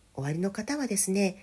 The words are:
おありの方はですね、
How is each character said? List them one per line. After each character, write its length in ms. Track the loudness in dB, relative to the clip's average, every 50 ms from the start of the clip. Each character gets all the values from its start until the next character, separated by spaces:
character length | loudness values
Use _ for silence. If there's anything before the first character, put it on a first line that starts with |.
| _ _ -8
お 80 | -6 -4
あ 60 | -2
り 60 | -2
の 140 | 0 -2 -2
方 260 | -2 -4 -4 -4 -2
は 80 | -2 -2
で 120 | 0 0
す 120 | 0 2 2
ね、 280 | 2 2 2 2 0 -4